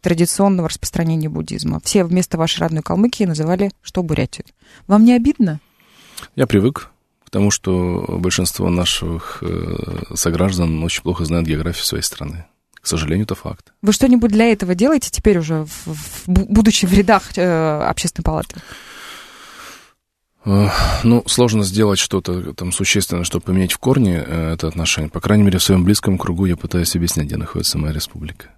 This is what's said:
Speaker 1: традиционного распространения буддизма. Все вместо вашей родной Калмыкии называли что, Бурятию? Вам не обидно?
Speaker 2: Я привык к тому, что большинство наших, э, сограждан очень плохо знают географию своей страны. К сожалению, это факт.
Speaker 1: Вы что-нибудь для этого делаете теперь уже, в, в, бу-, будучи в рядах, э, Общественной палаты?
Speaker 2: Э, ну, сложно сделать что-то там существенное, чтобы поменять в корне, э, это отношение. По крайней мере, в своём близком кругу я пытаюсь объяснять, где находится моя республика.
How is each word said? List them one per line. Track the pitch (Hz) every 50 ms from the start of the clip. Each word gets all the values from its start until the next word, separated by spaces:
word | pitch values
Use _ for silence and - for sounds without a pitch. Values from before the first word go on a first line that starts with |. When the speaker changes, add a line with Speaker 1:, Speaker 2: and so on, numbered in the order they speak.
Speaker 1:
традиционного | - 190 170 165 175 170 - - 196 202 196 180 165 160
распространения | - - - - - - 170 165 160 160 156 156
буддизма. | 151 160 160 - - - 151 156 151 156 -
Все | - - 208 180
вместо | 165 175 180 180 - - 165
вашей | 160 160 - -
родной | 170 165 160 156 151
Калмыкии | - 170 175 208 247 247 - 214
называли | 175 165 151 156 139 180 185 202 196 - _ _
что, | - - - 180
Бурятию? | 160 156 - - - - - - _ _ _ _ _ - - _
Вам | - 196 208 220
не | 240 247
обидно? | 247 233 277 302 - 330 277 151 151 _ _ _ _ _ _ _ _ - - - - - - _
Speaker 2:
Я | - 135
привык | 117 - 101 95 123 143 - - - _ _ _ _ _ _ _
к | -
тому, | - 101 101 101
что | 101 - _ 98 92 90 90 90 90 90 - - 87 90
большинство | 87 90 90 - 92 87 - - 95 90
наших, | 87 87 90 - - - 82 85 85 82 - - - - -
э, | 87 85 82 82 85 85 82 82 87 90 85 - - -
сограждан | - - 85 82 82 90 98 95 90 87 82 80 78 80
очень | 85 - - -
плохо | - 90 - 85
знают | 78 82 85 85
географию | 78 78 76 80 85 87 - -
своей | - - - 80
страны. | - - - 76 73 76 82 82 _ _ _ _ _ _ _
К | _
сожалению, | - - 80 76 73 80 95 107
это | 107 -
факт. | - - 78 - - _ _ _ _ -
Speaker 1:
Вы | 196 214
что-нибудь | - 269 262 247 247 226 240
для | 202 214 226 233
этого | 220 208 202 180 180
делаете | 175 214 277 320 277 - - -
теперь | - - 220 202 175
уже, | 160 151 165 156 156
в, | 156 - - -
в, | - 160 151 151 - - - - -
бу-, | 180 185 196 -
будучи | 208 214 220 226 214 - -
в | 180 185
рядах, | 190 202 180 220 190 - - -
э, | - 180 180 170 160 160 160 151 151 - -
Общественной | - - - 175 - - 165
палаты? | - 156 156 156 - - 165 - - - - - - - - - - - - - - - - - - - - - - - - - _ _ _ _ _ _ _ _ _ _ _ _
Speaker 2:
Э, | 107 98 101 104 101 - - - - - - -
ну, | 117 117 120 -
сложно | - - - 123 120 107 110 104
сделать | 92 92 104 110 104 98 95
что-то | - - - 95 87 - 90 92 90 80 80
там | - 90 90 92
существенное, | - 98 - - 104 92 - - 87 87
чтобы | - - 90 -
поменять | - 92 95 92 90 -
в | -
корне, | - 127 131 139 123 98 87 82 71
э, | - 82 82 80 80 82
это | 85 -
отношение. | 80 78 90 82 78 - - 78 76
По | - 87
крайней | - - 107 104 104
мере, | 101 90 92
в | -
своём | - 95 92 87
близком | 90 104 - - 107 95 90
кругу | - - 87 85 98
я | 92 87
пытаюсь | 80 - - - 90 87 - -
объяснять, | 87 85 85 - - 76
где | 71 -
находится | - - - - 82 82 - - 76
моя | 76 76 76
республика. | 76 - - - 78 76 76 - - - - -